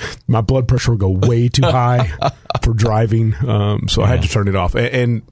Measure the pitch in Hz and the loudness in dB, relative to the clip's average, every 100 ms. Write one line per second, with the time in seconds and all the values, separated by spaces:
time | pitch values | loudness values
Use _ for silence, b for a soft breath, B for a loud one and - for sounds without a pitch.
0 | B B - 113 107 131 117 123 120 113 | B B -2 0 0 0 0 0 0 0
1 | 95 92 117 117 120 135 165 131 120 123 | 0 2 2 2 2 2 2 2 2 0
2 | 101 - 127 - - - 117 113 113 107 | 0 -2 -6 -6 -8 -4 -2 0 0 0
3 | 113 113 110 - 123 104 104 104 - - | 2 2 0 -2 -2 0 0 -2 -2 0
4 | 107 80 80 107 101 95 90 - 120 127 | 2 2 0 0 0 0 0 0 -2 0
5 | 120 113 - | 0 -2 -6